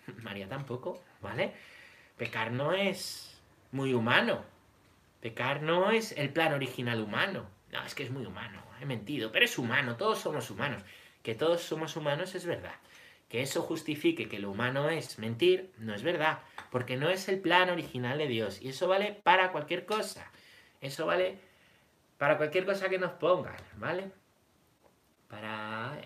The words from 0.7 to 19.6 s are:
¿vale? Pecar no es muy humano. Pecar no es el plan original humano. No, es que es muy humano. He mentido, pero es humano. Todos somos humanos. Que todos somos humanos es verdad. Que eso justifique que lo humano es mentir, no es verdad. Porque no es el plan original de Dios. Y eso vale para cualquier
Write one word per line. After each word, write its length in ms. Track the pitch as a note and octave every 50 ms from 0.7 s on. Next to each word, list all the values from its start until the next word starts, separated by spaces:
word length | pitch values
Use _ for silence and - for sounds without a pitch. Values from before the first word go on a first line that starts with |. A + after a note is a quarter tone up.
| B2 B2 - - - - - - - -
¿vale? 320 | G2 G2 A2 C#3 G3+ A3 - - - - - - - - - - - - _ -
Pecar 340 | A#2+ - - A2+ A2 A2+
no 220 | A#2+ B2+ C#3+ D3+ F3+
es 600 | G3 G3+ F#3+ - - - - - - - - - - - _ _ _ _ - -
muy 200 | C3+ C3+ C3+ B2+
humano. 520 | A#2 A2 A#2+ C3 F#3 A3+ A#3 D#3+ - - - - _ _ _ _ _ _ _ _ _ _ _ _ _
Pecar 420 | - A2+ - - B2 C3 C#3 D3+
no 300 | D3+ D#3 E3+ F3+ F#3 G#3
es 220 | A3+ A3+ A3 - -
el 160 | D3+ C#3+ C3+
plan 240 | - E3 D#3+ D#3 C#3+
original 480 | C#3 C3+ B2 - - B2 A#2+ A#2 A2+
humano. 460 | G#2+ G#2 G#2 C3 F3 G3 F3+ A#2+ - - - _ _ -
No, 120 | - - -
es 120 | - -
que 80 | - C3+
es 80 | A#2+
muy 140 | C3 C#3 A2+
humano. 360 | F#2 F2 G2+ A#2 A#2 G2 - - - - -
He 60 | B2+
mentido, 460 | C#3 B2+ G#2+ G2+ G2 D3 B2+ A2 A2
pero 140 | - F3+ A#3
es 120 | A3+ - -
humano. 400 | B2+ A2+ B2 C#3 C#3 A#2+ A#2 -
Todos 220 | G3 A3 G#3 -
somos 300 | - F3 D3+ C3+ A#2+ -
humanos. 340 | G#2+ G2+ C3+ C#3+ A2+ G2 - - - - - - - _ -
Que 120 | A#2 A2
todos 260 | A2+ D3+ E3 E3+ E3+
somos 340 | - - D#3+ D#3 D#3+ D3+ -
humanos 400 | E3 D3+ D3 C#3+ D3+ F#3 F#3 F#3
es 100 | F3 E3
verdad. 300 | F3 D3+ - F2+ - - - - - - - - - - - _ -
Que 120 | - A#2
eso 220 | C#3 C#3+ - E3+ -
justifique 680 | - E3 D#3+ - - D3 - - E3+ D#3+ - G#2+ G#2+
que 80 | - G2+
lo 140 | G2+ G2+
humano 380 | F#2+ G#2+ A#2+ B2 C3 C#3 C#3+ D3+
es 280 | B2 C3 A#2+ - - -
mentir, 540 | A2 A2+ A2+ A#2 F3 F3+ F#3 F#3 F#3 - - A2
no 160 | A2+ A2 G#2
es 80 | G2+ A#2
verdad. 360 | E3 F3 D3+ D3+ D#3 D#3 D#3 - - - - - -
Porque 280 | - B2 A#2 A#2 B2+ C3
no 120 | C#3+ E3
es 180 | F#3+ F#3+ F#3+ -
el 100 | F#3+ F#3+
plan 320 | - E3 F3 F#3 F#3 F3+
original 480 | F3 E3 D3 - - B2 B2 A#2+ C3+ D3+
de 80 | D3+ C#3
Dios. 340 | A#2 A2+ A2 G2 F#2+ -
Y 80 | - C3
eso 180 | C3+ - F#3 F3+
vale 320 | F#3+ G3 G#3 G#3 G#3 - -
para 280 | E3+ F3+ F#3 F#3 F3+
cualquier 340 | - G3+